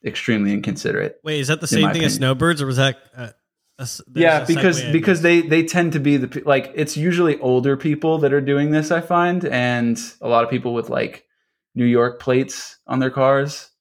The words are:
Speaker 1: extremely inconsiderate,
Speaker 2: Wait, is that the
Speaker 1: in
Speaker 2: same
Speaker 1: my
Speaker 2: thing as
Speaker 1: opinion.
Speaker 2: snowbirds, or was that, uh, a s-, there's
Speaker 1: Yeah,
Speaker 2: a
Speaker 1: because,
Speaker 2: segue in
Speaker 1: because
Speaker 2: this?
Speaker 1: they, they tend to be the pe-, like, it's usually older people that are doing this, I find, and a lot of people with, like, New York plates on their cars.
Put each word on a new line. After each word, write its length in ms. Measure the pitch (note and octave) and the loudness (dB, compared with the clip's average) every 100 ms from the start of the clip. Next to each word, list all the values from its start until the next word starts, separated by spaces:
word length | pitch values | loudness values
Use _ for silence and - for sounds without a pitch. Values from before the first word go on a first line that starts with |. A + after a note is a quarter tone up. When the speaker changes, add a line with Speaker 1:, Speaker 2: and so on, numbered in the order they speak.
Speaker 1:
extremely 480 | - - - A2+ G2+ | -10 -8 -2 0 0
inconsiderate, 640 | G2+ G2+ - - F#2+ G2 - | -2 -4 -6 -4 -4 -6 -8
Speaker 2:
Wait, 160 | D#3 D3+ | -8 -6
is 80 | C3 | -4
that 120 | D#3 | -4
the 40 | |
Speaker 1:
in 40 | D#3 | -2
Speaker 2:
same 140 | - | 0
Speaker 1:
my 100 | D3+ | 0
Speaker 2:
thing 100 | E3 | 0
as 120 | D#3+ - | -2 0
Speaker 1:
opinion. 120 | C3 | -2
Speaker 2:
snowbirds, 320 | C3 E3 D#3+ | 0 0 0
or 40 | C#3 | -2
was 100 | B2+ | 0
that, 220 | C3+ B2+ _ B2+ | 0 -2 _ -16
uh, 120 | A#2+ _ _ _ _ _ | -16 _ _ _ _ _
a 40 | |
s-, 180 | C3 - - | -14 -14 -10
there's 160 | C3 | 2
Speaker 1:
Yeah, 200 | E3 D#3 | 4 4
Speaker 2:
a 40 | B2 | 0
Speaker 1:
because, 340 | E3 F#3+ D#3 | 2 2 0
Speaker 2:
segue 60 | B2 | 2
in 60 | |
Speaker 1:
because 280 | D#3 D#3+ F3 | 2 4 2
Speaker 2:
this? 200 | E3+ E3+ | 4 4
Speaker 1:
they, 60 | D3 | 4
they 140 | D#3+ E3 | 2 2
tend 260 | F3 E3+ | 0 0
to 60 | D#3 | 0
be 160 | C#3 C#3+ | 2 2
the 120 | B2 | 0
pe-, 140 | C#3 | -6
like, 300 | D3 C#3 C3 | 0 0 0
it's 220 | - D3+ - | -6 -4 -2
usually 420 | E3 F3 F3 D3 | 0 2 2 2
older 360 | C3 B2+ C3 C#3 | 2 2 2 0
people 420 | D#3 D3 D#3+ D#3+ | -2 -2 0 2
that 140 | D3 | 2
are 80 | C#3 | 2
doing 300 | C3+ C#3 D3 | 0 0 2
this, 200 | D#3 D3+ | 0 0
I 120 | E3+ | -2
find, 420 | E3+ F3 F3 F3+ | 0 0 0 0
and 560 | E3+ B2+ B2 B2 A#2 A#2 - - | -2 -2 0 0 0 -2 -6 -10
a 60 | A2+ | 0
lot 160 | A#2 | 2
of 60 | A#2 | 2
people 220 | B2 B2 | -2 -4
with, 160 | A#2+ A2+ | -4 -4
like, 360 | B2+ A2+ - _ _ _ _ _ | -4 -4 -8 _ _ _ _ _
New 100 | - | -2
York 360 | A#2+ A#2+ A#2+ A#2+ | 2 4 2 -2
plates 580 | - B2+ C3+ - - - - | 0 0 0 -8 -16 -20 -6
on 140 | B2+ | -2
their 100 | C3 | -2
cars. 580 | C3 C3 C#3 C#3 D3 - _ | 0 2 2 0 -8 -18 _